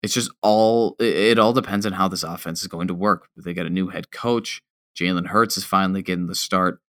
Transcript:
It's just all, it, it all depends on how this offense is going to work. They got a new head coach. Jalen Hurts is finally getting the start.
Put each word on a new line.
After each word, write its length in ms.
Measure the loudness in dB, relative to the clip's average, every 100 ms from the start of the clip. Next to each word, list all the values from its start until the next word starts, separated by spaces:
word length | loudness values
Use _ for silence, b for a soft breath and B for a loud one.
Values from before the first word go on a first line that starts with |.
It's 120 | -4
just 160 | -4 -4 _
all, 560 | 2 6 6 4 2 2
it, 160 | 0
it 240 | 4 4 6
all 140 | 6
depends 320 | 4 0 -2
on 80 | -2
how 160 | 0 0
this 140 | 0
offense 400 | -6 -8 -8 -8
is 60 | -8
going 200 | -6 -6
to 60 |
work. 340 | -2 0 0 _ -16
They 160 | -10
got 140 | -6 -4
a 40 |
new 180 | -2 -2
head 220 | -6 -12
coach. 520 | -8 -2 -2 -2 -12 _ _ _ -6
Jalen 300 | -2 -2 0
Hurts 320 | 0 0 -2
is 60 |
finally 360 | 0 0 0 -2
getting 260 | -4 -4 -4
the 80 |
start. 460 | -6 -2 0 0 -2 _